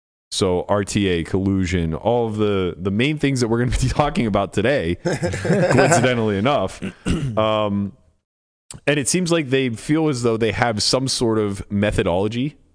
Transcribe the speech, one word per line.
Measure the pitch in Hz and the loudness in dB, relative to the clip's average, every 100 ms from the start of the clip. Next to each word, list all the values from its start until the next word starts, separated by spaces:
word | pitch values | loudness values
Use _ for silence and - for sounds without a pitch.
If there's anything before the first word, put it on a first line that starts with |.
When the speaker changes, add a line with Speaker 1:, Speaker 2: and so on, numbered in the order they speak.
| _ _ _ | _ _ _
Speaker 1:
So | - 98 90 - | -2 0 0 0
R | 101 | -2
T | 98 107 98 | 0 0 2
A, | 87 | 0
collusion, | 78 98 98 98 90 90 82 | -2 -2 0 0 0 0 -2
all | 80 107 120 113 | -2 0 0 -2
of | 107 | 0
the, | 104 98 90 - | 0 0 -2 -4
the | 95 | -4
main | 101 135 151 | 0 0 0
things | 143 135 | 0 0
that | 117 | 0
we're | 117 | 0
gonna | 120 | 0
be | 107 127 | 0 0
<laughs> | |
talking | - 147 - 113 | 0 0 0 0
about | 101 98 | 0 0
today, | - 104 143 82 87 | 0 0 0 0 -2
Speaker 2:
<laughs> | |
Speaker 1:
coincidentally | 175 123 107 98 98 196 175 131 185 170 127 120 110 98 | -2 -4 -4 -4 -2 0 4 4 4 4 4 2 0 2
enough. | 117 139 95 - - - - | 2 0 -2 -6 -12 -8 -4
<clears throat> | 160 143 107 | -2 -2 0
Um, | 110 107 107 101 98 - _ _ _ _ _ _ _ - - | 2 2 0 0 -4 -8 _ _ _ _ _ _ _ -8 -2
and | 147 | 0
it | 131 | 0
seems | 180 180 | 0 2
like | 170 139 | 0 2
they | 135 131 | 0 0
feel | 110 - 151 160 | -4 -2 0 2
as | 127 | 0
though | 120 113 | 0 2
they | 110 | 0
have | 98 120 107 | 0 -2 0
some | - 127 131 | 0 0 0
sort | - 120 110 | -2 0 2
of | 104 101 - | 0 -4 -4
methodology | 101 104 104 98 87 104 120 143 - _ | 0 0 2 0 0 -2 -2 -6 -8 _